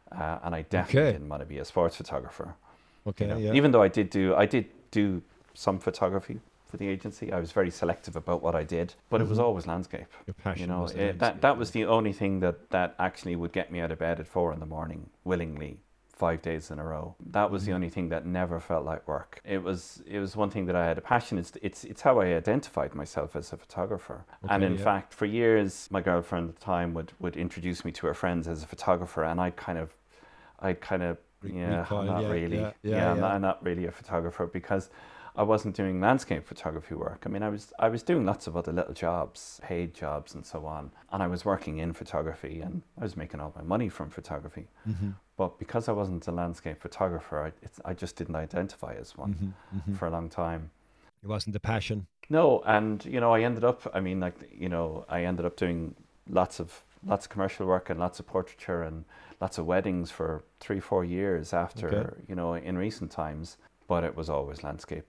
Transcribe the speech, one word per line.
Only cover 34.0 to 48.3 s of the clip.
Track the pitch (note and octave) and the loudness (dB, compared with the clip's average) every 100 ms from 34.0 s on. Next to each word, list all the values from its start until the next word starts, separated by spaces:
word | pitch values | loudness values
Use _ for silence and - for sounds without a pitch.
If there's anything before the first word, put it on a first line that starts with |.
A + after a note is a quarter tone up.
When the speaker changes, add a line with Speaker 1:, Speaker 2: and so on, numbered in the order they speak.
| - F2 E2+ - E2+ | -4 -2 -2 -2 -4
Speaker 1:
because | F#2 - G2 - - - - - - | -4 -2 -2 -2 -12 -20 -20 -12 0
I | |
wasn't | G#2 A2 G#2 F#2 | 4 4 2 -2
doing | F#2+ F#2 | -2 2
landscape | G2+ C3 - D2+ - | 4 4 2 -4 -4
photography | - D#2+ D#2 - D#2 | -8 -6 -6 -8 -6
work. | D#2 - - | -6 -6 -6
I | |
mean, | G2+ | -4
I | G#2+ | -4
was, | G#2 - - | -4 -8 2
I | A2+ | 2
was | A2+ | 2
doing | - E3+ G2 | 2 2 2
lots | G#2 - | 0 -2
of | E2+ | -4
other | E2+ | -2
little | E2+ - | -2 -2
jobs, | E2 E2+ F2 D2+ - - - | -2 -2 0 -4 -8 -18 -16
paid | - F2+ F2 | -6 -4 -4
jobs | - D2+ D2 - D2 | -6 -6 -6 -8 -16
and | - | -12
so | D#2+ D#2 | -10 -8
on. | D2+ C#2+ - - | -8 -10 -16 -8
And | G2 | -2
I | F2+ | -2
was | F2+ G#2 | 0 0
working | F#2+ - D#2 | 0 -2 -4
in | E2 | -4
photography | E2 D#2 D2+ D#2+ D#2 C#2 D#2+ | -6 -6 -4 -4 -6 -10 -10
and | E2 F3+ - - | -8 -8 -10 -10
I | |
was | G#2+ D#2+ | -8 -8
making | D2+ D2 | -10 -8
all | D2+ D#2+ | -10 -10
my | |
money | D#2 G#2+ A2+ | -2 -2 -2
from | - D2+ | -4 -10
photography. | - - D2+ D2+ - - _ G#2+ | -12 -10 -10 -10 -14 -16 _ -6
Speaker 2:
Mm-hmm. | F2+ G2+ G2 _ - | -4 -4 -6 _ -4
Speaker 1:
But | F#2 - | -4 -4
because | A2 A#2+ A2+ | -4 -2 0
I | |
wasn't | G#2 G2 F2 - | 0 -2 -4 -4
a | |
landscape | E2+ F2 E2+ D#2+ D2 | -4 -4 -4 -8 -10
photographer, | - - F#2+ E2+ - D2+ D#2 | -12 -2 0 0 -4 -4 -4
I, | - | -8
it's, | - - - | -18 -14 -10
I | |
just | F2+ F2+ - | -8 -8 -8
didn't | E2+ | -6